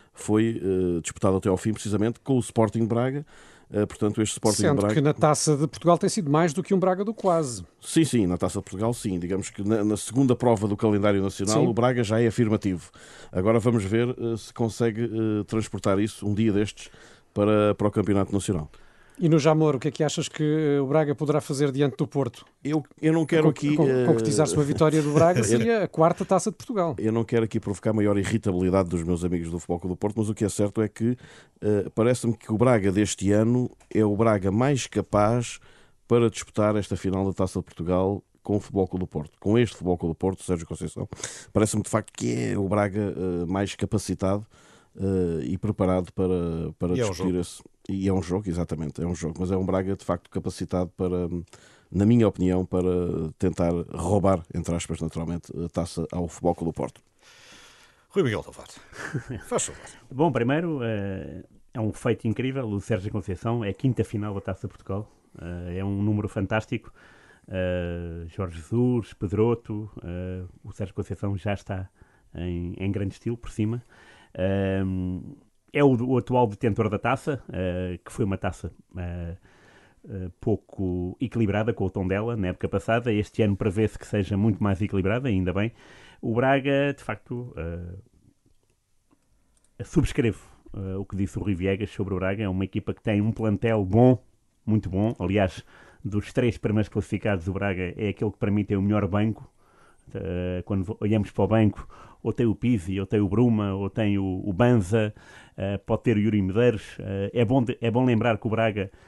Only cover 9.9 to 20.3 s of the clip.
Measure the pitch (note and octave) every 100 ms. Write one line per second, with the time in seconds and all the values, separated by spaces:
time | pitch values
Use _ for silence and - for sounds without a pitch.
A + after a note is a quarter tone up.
9.9 | G#2 - A2+ C3+ A#2+ B2 A2 G#2 G#2 A2+
10.9 | G#2 G#2 G2+ G2 - G2 A2 D3+ A2 B2
11.9 | B2 G#2+ A2 A#2 A2+ A2 G#2+ G2+ F2 -
12.9 | - - - - F#2 F#2+ A2+ A2 A#2 F#2+
13.9 | A2+ A#2+ B2 A#2 A2+ - - A#2 - A#2
14.9 | G#2+ A#2 A2 A2 G#2+ G2 A2 G#2 G2 G#2
15.9 | G2 G#2+ - G2+ G#2 A2+ G2 G#2 - -
16.9 | - - - _ - G#2 G#2+ G#2 G2+ G#2
17.9 | A2 G2 G2+ F#2+ G2+ - E2 D2+ - -
18.9 | _ _ - E3+ D#3+ D3 D#3 D#3 C3+ D3+
19.9 | - D3+ - C#3